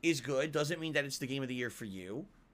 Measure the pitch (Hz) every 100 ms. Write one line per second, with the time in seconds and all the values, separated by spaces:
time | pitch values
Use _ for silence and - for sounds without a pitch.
0 | 165 143 127 135 156 147 147 170 160 147
1 | 139 - 127 135 131 123 123 - 110 95
2 | 92 117 196 - _